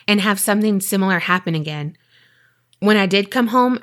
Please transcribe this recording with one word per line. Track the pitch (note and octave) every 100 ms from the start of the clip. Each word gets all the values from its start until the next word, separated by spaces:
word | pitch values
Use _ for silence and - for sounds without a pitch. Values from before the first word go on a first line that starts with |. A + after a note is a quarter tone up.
| -
and | G#3
have | G3+ G3+
something | - G#3 G#3+ G3
similar | - G3 F#3+ F3
happen | - F#3 F#3
again. | D#3+ D3+ D3+ D3 - _ _ _ _ _ _ _ -
When | G3+ G#3+
I | F#3+
did | G3 G3+
come | B3+ A#3
home, | B3 B3 B3